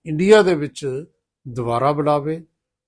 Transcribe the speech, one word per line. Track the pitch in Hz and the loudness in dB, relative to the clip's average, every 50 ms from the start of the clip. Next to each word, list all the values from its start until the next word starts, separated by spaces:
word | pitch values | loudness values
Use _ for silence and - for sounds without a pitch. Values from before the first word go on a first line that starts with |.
| - | -12
ਇੰਡੀਆ | 160 156 151 185 202 220 214 | -8 -4 0 4 6 6 6
ਦੇ | 196 185 175 | 6 4 2
ਵਿੱਚ | 147 147 135 - - 147 135 127 139 165 - _ _ _ _ _ _ - 135 | -2 -4 -6 -10 -10 -10 -8 -8 -10 -12 -16 _ _ _ _ _ _ -18 -12
ਦੁਬਾਰਾ | 113 127 117 117 120 120 131 147 | -8 -6 -4 -2 -2 0 0 0
ਬੁਲਾਵੇ, | 151 147 147 147 147 147 139 156 160 170 160 _ _ _ _ _ _ _ _ | 0 0 0 0 0 0 -2 -6 -8 -10 -12 _ _ _ _ _ _ _ _